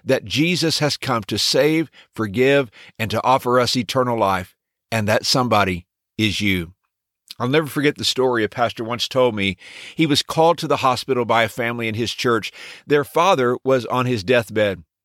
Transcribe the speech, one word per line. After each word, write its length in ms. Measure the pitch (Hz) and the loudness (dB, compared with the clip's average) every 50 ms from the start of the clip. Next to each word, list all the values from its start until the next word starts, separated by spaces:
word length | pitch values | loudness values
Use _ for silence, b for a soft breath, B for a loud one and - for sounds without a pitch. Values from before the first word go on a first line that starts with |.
| B | B
that 220 | - 131 - - | -2 -2 -2 -2
Jesus 540 | 95 90 123 156 175 180 135 165 160 - - | -4 -2 0 0 0 0 0 0 0 0 0
has 180 | 151 139 - | -2 -2 -4
come 260 | - - 139 127 113 101 | -4 -4 -4 -4 -4 -4
to 120 | - 110 | -4 -4
save, 540 | 98 - - - 135 139 151 156 160 160 - b b b b b | -2 -2 0 2 2 2 2 2 0 -2 -4 b b b b b
forgive, 560 | - 110 104 92 120 127 135 139 143 135 - B B B B B B | -6 -6 -2 0 2 4 4 4 2 0 -2 B B B B B B
and 120 | 113 98 | -6 -4
to 120 | 101 110 - | -2 -2 2
offer 380 | 120 131 135 - 123 123 127 | 2 2 2 2 2 2 2
us 160 | 120 117 - | 2 2 0
eternal 400 | 127 117 - - 135 127 123 120 | -2 -2 -2 0 -2 0 0 0
life. 400 | 113 104 98 95 92 92 - _ _ _ _ _ _ _ - | 0 0 0 0 -2 -4 -8 _ _ _ _ _ _ _ -6
And 160 | 113 113 107 | -4 -2 0
that 200 | 104 110 - - | 0 0 0 0
somebody 600 | - - 135 123 120 110 104 98 92 90 85 - _ _ _ _ _ _ | 0 0 0 0 2 2 2 2 2 -2 -4 -8 _ _ _ _ _ _
is 240 | - 110 107 92 - | -2 -2 0 0 -2
you. 320 | 104 101 95 90 85 82 - _ _ _ _ _ _ _ _ _ _ - - - | -2 0 0 -2 -4 -6 -12 _ _ _ _ _ _ _ _ _ _ -18 -10 -6
I'll 100 | 123 123 | -4 0
never 180 | 139 160 160 | 0 0 0
forget 300 | 135 - 156 139 147 147 | 0 -2 -2 0 -2 -2
the 80 | - 123 | -2 -2
story 400 | - - 127 127 127 123 117 107 | -4 0 0 0 2 2 0 -2
a 40 | 101 | -2
pastor 360 | - 131 120 110 - - 117 | 0 0 -2 -2 -2 -4 -8
once 240 | 110 120 117 - - | -6 -6 -6 -6 -4
told 260 | - 131 127 123 107 | 0 2 2 2 2
me. 220 | 101 95 98 90 - B B B B B B B | 0 -2 -2 -2 -4 B B B B B B B
He 120 | B 160 | B 0
was 160 | 151 143 - - | 2 2 0 0
called 340 | - - 160 160 165 170 - | -2 0 2 4 4 2 2
to 100 | 160 143 | 0 -2
the 100 | 143 127 | -2 0
hospital 460 | 123 131 123 113 - - 127 123 120 | 0 0 0 0 -2 -2 -2 -2 0
by 180 | 110 113 113 113 | 2 2 2 2
a 60 | 107 | 0
family 400 | - - 117 117 120 120 117 110 | -2 -4 -4 -4 -4 -4 -4 -4
in 60 | 107 | -4
his 180 | 113 117 98 - | -4 -4 -4 -4
church. 400 | - - 127 117 110 92 - B B B B B B B | -2 0 0 0 0 -2 -6 B B B B B B B
Their 180 | B 143 147 139 | B 0 0 0
father 520 | - - 160 170 190 190 139 127 120 123 123 - | 0 0 2 2 4 4 2 2 0 0 0 0
was 220 | 131 131 127 113 | 0 0 0 0
on 200 | - - 127 123 | -2 -2 -2 0
his 160 | 123 123 107 90 | 0 -2 -2 0
deathbed. 640 | 92 123 123 120 - 107 107 107 101 95 - - _ _ _ _ | 2 2 2 2 0 0 0 0 0 0 -4 -10 _ _ _ _